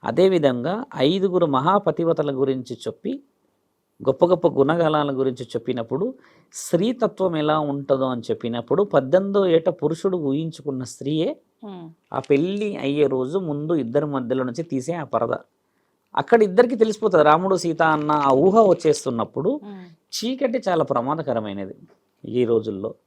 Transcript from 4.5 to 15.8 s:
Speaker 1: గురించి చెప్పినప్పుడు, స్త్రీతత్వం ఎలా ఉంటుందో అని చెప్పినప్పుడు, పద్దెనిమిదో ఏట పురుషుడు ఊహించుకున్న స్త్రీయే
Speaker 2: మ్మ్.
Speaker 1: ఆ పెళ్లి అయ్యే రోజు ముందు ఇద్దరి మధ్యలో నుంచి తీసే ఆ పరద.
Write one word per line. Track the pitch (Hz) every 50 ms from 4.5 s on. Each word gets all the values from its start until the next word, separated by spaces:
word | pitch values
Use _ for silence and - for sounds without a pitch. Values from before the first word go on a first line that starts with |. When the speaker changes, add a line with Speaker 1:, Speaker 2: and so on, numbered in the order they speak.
| 135 127 135 139 160 170 170 156 156 151 147 143
Speaker 1:
గురించి | 139 127 135 131 123 120 127
చెప్పినప్పుడు, | 113 - 120 - - 127 123 117 113 123 139 190 247 262 - _ _ _ _ _ _ _
స్త్రీతత్వం | - - - - 170 190 226 254 240 226 208 214 - 190 185 170
ఎలా | 156 151 151 151 156
ఉంటుందో | 151 147 139 143 139 - 143 131 135
అని | 131 127 120
చెప్పినప్పుడు, | 113 - 113 - - 120 117 120 117 - 135 170 208
పద్దెనిమిదో | - - 151 135 131 147 185 196 202 196 202 196 185
ఏట | 165 165 160 185
పురుషుడు | 170 - - 151 165 160 - 196 185 180
ఊహించుకున్న | 156 139 135 147 165 165 - - 139 147 135 127 127
స్త్రీయే | 123 - - 127 135 151 156 165 226 311 - _ _ _ _ -
Speaker 2:
మ్మ్. | 208 196 180 165 160 160 _ _ _ -
Speaker 1:
ఆ | -
పెళ్లి | - - 147 139 160 180 196 208 214 208 202 -
అయ్యే | 127 135 143 147 147 135
రోజు | 131 131 127 127 156 196
ముందు | 190 165 147 143 147 156 175
ఇద్దరి | 156 131 113 117 147 151
మధ్యలో | 151 143 135 127 117 127 131 127
నుంచి | 127 120 127 165
తీసే | 165 - 135 123 131 170
ఆ | 170 147
పరద. | - - 113 117 117 - - - _ _ _ _ _ _ _